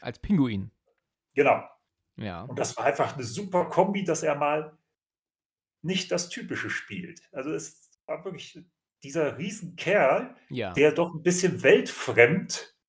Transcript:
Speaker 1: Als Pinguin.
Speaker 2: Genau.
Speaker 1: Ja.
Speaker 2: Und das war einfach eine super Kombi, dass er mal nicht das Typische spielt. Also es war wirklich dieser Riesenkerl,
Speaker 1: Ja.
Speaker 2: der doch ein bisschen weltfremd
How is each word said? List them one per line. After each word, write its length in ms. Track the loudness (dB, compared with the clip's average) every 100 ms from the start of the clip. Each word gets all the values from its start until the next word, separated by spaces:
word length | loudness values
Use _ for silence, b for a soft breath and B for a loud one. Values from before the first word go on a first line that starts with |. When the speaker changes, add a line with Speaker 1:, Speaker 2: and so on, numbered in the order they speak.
Speaker 1:
Als 160 | -12 -8
Pinguin. 520 | 0 2 2 0 -8 _ _ _ _ _ _ 2
Speaker 2:
Genau. 280 | 4 4 0 _ _ _ _ -12
Speaker 1:
Ja. 240 | -10 -10
Speaker 2:
Und 140 | -10 -6
das 180 | -6 -2
war 100 | -2
einfach 280 | 0 -2 -4
eine 80 |
super 420 | -8 -8 -4 -2 0
Kombi, 380 | 2 2 0
dass 200 | -2 -2
er 120 | -2 0
mal 420 | 0 -2 -4 -14 _ _ _ _ _ _ _ _ _ _
nicht 280 | -6 -4 -2
das 160 | -4 -4
Typische 400 | -8 -8 -6 -6
spielt. 500 | -6 -8 -12 -12 -16 _
Also 200 | -10 -6
es 400 | -6 -8 -16 -20 _ -10
war 180 | -10 -8
wirklich 340 | -12 -16 -20 -20 _ _ _
dieser 340 | -8 -2 -2 -2
Riesenkerl, 1000 | -8 -8 -10 -6 0 4 4 4 0 -14 -12
Speaker 1:
Ja. 240 | -6 -4
Speaker 2:
der 180 | 4 4
doch 220 | 4 -2
ein 80 | 0
bisschen 400 | 0 2 2 2
weltfremd 1120 | 6 6 4 -6 0 6 8 6 -2 -8 -10 _